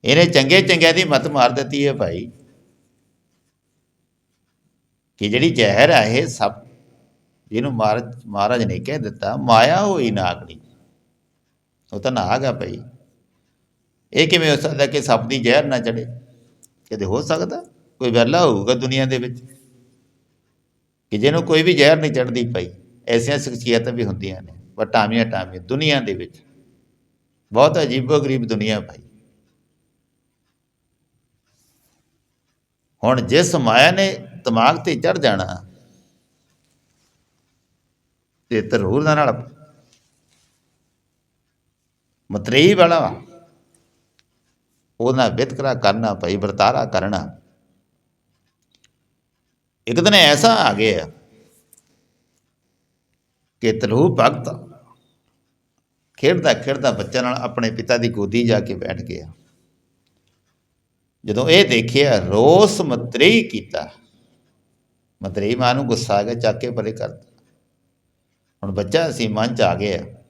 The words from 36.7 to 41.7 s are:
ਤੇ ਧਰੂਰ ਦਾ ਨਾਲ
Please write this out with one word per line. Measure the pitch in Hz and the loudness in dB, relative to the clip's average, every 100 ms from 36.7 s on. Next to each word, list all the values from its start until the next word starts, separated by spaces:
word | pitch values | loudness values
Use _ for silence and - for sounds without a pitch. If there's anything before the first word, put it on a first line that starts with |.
| _ _ _ _ _ _ _ _ _ _ _ _ _ _ _ _ _ _ | _ _ _ _ _ _ _ _ _ _ _ _ _ _ _ _ _ _
ਤੇ | 113 | -4
ਧਰੂਰ | 110 131 92 123 | -2 -2 0 0
ਦਾ | 156 | 0
ਨਾਲ | 151 139 120 - - - _ _ _ _ _ _ _ _ _ _ _ _ _ _ _ _ _ _ _ _ | 2 0 -2 -10 -20 -20 _ _ _ _ _ _ _ _ _ _ _ _ _ _ _ _ _ _ _ _